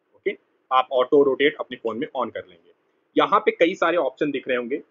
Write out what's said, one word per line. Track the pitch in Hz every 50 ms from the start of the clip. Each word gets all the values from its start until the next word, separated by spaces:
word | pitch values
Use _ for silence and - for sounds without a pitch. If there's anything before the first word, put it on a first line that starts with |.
| _ _ _
ओके, | _ _ 196 220 - _ _ _ _ _ _
आप | 131 131 127 - 139
auto | 123 127 - 156 143 139
rotate | 135 127 120 139 151 - -
अपने | 120 - 123
phone | - - 113 110 117
में | 151 156 -
on | 131 120 110
कर | 101 95 87 90
लेंगे। | 90 82 _ _ _ _ _ _ _ _ _ _ _
यहाँ | 151 151 143 196 208
पे | 208 220 220
कई | - 170 165 190
सारे | - 180 165 170 175
option | 143 127 - - 160 147
दिख | 139 127 - 135
रहे | 127
होंगे, | 123 123 117 139 165 - _